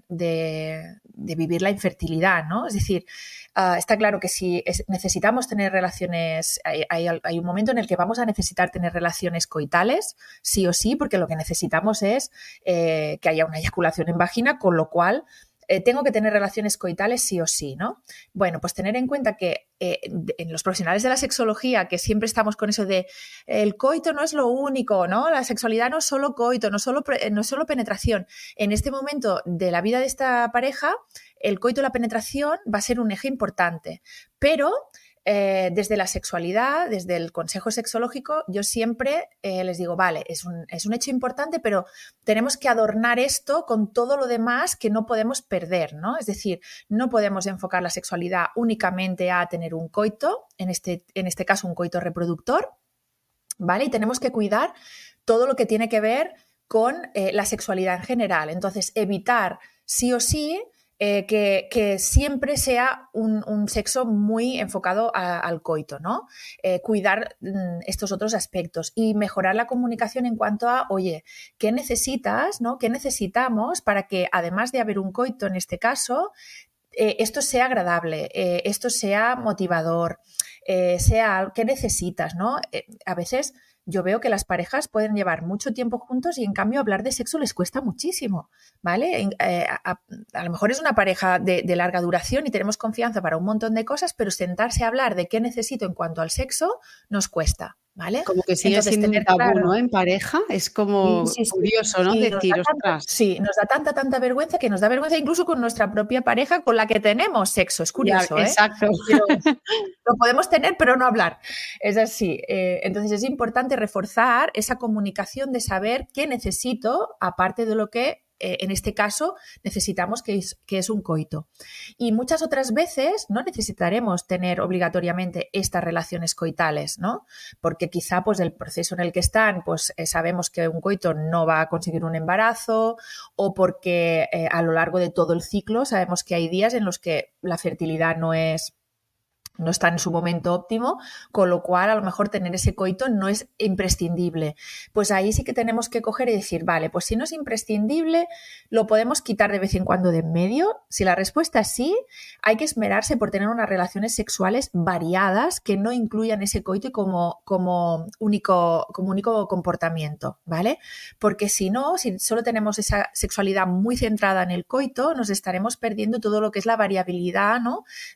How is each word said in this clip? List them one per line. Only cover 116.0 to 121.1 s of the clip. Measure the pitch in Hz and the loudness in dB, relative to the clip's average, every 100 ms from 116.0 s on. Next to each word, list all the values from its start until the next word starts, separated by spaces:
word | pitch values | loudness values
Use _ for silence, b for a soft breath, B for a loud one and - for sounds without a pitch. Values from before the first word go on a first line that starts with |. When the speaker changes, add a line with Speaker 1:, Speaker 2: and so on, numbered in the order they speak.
| - | -4
Speaker 1:
qué | - 302 | -4 -4
necesito, | 247 190 175 247 226 220 302 453 - | -4 -4 -4 -4 -2 0 0 -2 -2
aparte | 180 180 185 - 226 | -4 0 0 0 0
de | 220 | 0
lo | 208 | 0
que | 233 262 - _ - | 0 -2 -2 _ -10
eh, | 185 - | -6 -4
en | 190 | -2
este | 190 220 | -2 -2
caso | 208 208 - 320 381 B B | 0 0 0 -2 -4 B B
necesitamos | 202 190 - 190 185 247 | -8 -4 -2 -2 -2 -4
que | - 202 | -2 -2
es, | 180 - - | -4 -10 -6
que | 190 | -4
es | 185 | -2
un | 214 | -2
coito. | 196 | -2